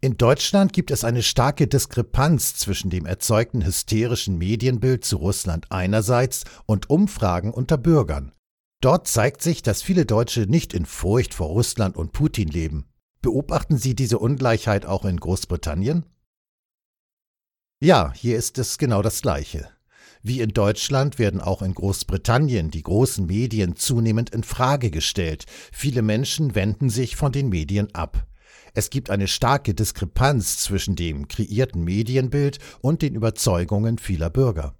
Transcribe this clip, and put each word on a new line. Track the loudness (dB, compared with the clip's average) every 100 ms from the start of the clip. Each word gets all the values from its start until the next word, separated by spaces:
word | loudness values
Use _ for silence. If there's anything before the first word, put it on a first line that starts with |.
In | 0 2
Deutschland | 4 4 4 4 4
gibt | 2 0
es | 0 0
eine | 0
starke | 0 2 2 2 2
Diskrepanz | 2 0 -2 0 2 4 4 2 -4
zwischen | -4 -2 -2
dem | -4 -4
erzeugten | -4 2 2 2 0
hysterischen | -2 -2 -2 0 0 -2 -2 -2
Medienbild | 0 0 0 0 0 0 0
zu | -2
Russland | -2 -2 -2 -4 -4
einerseits | -4 0 0 2 2 2 -4 -12 -16 -2
und | -2 2
Umfragen | 2 2 0 -2 0 -2
unter | -4 0 0
Bürgern. | 4 4 4 -2 -6 _ _ _ _ _
Dort | 2 2 2
zeigt | 2 2 0
sich, | -2 -2
dass | 0 -2
viele | 0 2 4
Deutsche | 2 2 0
nicht | 2 2 0
in | -4 -4
Furcht | -4 0 0 0
vor | -4 -2
Russland | 0 0 0 -2 -2
und | -6
Putin | 0 -2 0 -2
leben. | -2 -4 -4 -8 _ _ _
Beobachten | -2 -2 -2 -4 0 0
Sie | 0 -2
diese | 0 0
Ungleichheit | 0 0 0 0 0 -2 0
auch | -4 -2
in | -2
Großbritannien? | -2 -4 -2 -6 -4 -2 0 -2 -4 _ _ _ _ _ _ _ _ _ _ _ _ _ _ _ _ _
Ja, | 4 6 4
hier | -2 -2 0
ist | -2 -4
es | -6 -2
genau | 0 2
das | 2 0
Gleiche. | -2 -2 -4 -10 -10 _ _ _ -20 _
Wie | -6 -2
in | 0
Deutschland | 2 2 2 0 2 0 2
werden | 0 0
auch | -2 -2
in | -2
Großbritannien | -2 -2 -2 -2 -2 2 4 4 2 -2
die | -4
großen | 0 2 2 2 -2
Medien | 0 0 0 0 -2
zunehmend | 0 2 2 2 0
in | -4
Frage | -6 -2 0 2 0
gestellt. | -2 -4 -2 -2 -4 -10 -20 -20
Viele | -6 -2 0
Menschen | 2 2 0 -2 0 0
wenden | 0 0 -2
sich | 0 -4 -2
von | -2
den | 0 0
Medien | -2 0 -2 -2 -4
ab. | -4 -4 -6 -12 _ -20 -8 -4
Es | -2
gibt | -4 -2
eine | -2 0
starke | 0 2 2 0 -2
Diskrepanz | -2 -2 -4 2 2 2 0 -4
zwischen | -2 -2 -2 -2
dem | -2 -4 -8
kreierten | -6 -4 0 -2 -2
Medienbild | -2 0 0 0 0 0 -2 -2 -16 -4
und | -2 0
den | 0
Überzeugungen | 0 -2 0 0 2 0 0 0 -2
vieler | -4 -2 -2
Bürger. | 2 0 0 -6 -10